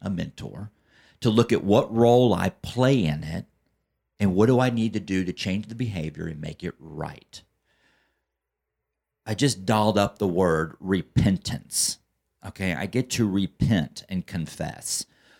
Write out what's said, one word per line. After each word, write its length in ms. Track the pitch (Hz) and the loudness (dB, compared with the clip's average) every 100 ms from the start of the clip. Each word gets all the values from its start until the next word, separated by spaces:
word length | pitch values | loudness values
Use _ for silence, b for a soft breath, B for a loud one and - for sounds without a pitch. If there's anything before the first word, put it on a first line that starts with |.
a 80 | 98 | -8
mentor, 600 | 87 - - - - 104 b b b b b | -6 -8 -10 -14 -12 -16 b b b b b
to 80 | 120 | 2
look 220 | 110 113 | 4 4
at 100 | 104 | 2
what 300 | 98 113 143 113 | 4 2 4 4
role 380 | 117 120 123 | 6 6 6
I 160 | 87 92 | 2 -2
play 540 | - - 120 127 135 82 | -4 -8 0 2 2 0
in 180 | 76 | -2
it 220 | 78 85 - _ _ _ _ _ _ _ | -6 -10 -10 _ _ _ _ _ _ _
and 160 | 101 90 | 0 4
what 120 | 113 | 4
do 120 | 123 | 4
I 100 | 127 | 2
need 240 | 117 110 | 0 -2
to 60 | 104 | -2
do 240 | 98 95 | -2 -2
to 80 | 90 | -2
change 340 | 87 98 98 107 | -4 -4 -4 -6
the 80 | 117 | -8
behavior 520 | 120 92 78 73 82 | -6 -4 -8 -8 -10
and 140 | 76 | -8
make 200 | 76 78 | -12 -8
it 120 | 87 - | -10 -10
right. 640 | 78 76 76 73 _ - _ _ _ _ _ _ _ _ _ _ _ _ _ _ _ _ _ _ - | -16 -10 -10 -12 _ -20 _ _ _ _ _ _ _ _ _ _ _ _ _ _ _ _ _ _ -8
I 100 | 101 | 0
just 300 | 139 95 95 | 0 0 0
dolled 320 | 110 107 101 | 2 4 2
up 200 | 101 - | 0 0
the 100 | 101 | -2
word 480 | 87 92 80 80 - | 2 2 2 -2 -6
repentance. 1200 | 92 95 - - 101 95 - 135 - - - - _ _ _ _ 92 | -2 -2 0 2 2 2 -2 -10 -6 -4 -4 -6 _ _ _ _ -18
Okay, 280 | - 92 | -6 -4
I 120 | 73 92 | -4 -4
get 240 | 120 131 | -4 -4
to 160 | - 107 | 0 0
repent 760 | 95 95 - - 101 67 - - | 0 -2 -2 2 2 0 -8 -8
and 160 | 92 - | -8 -6
confess. 800 | 85 78 - 78 - - - - b b | -8 -8 -8 -10 -8 -8 -8 -8 b b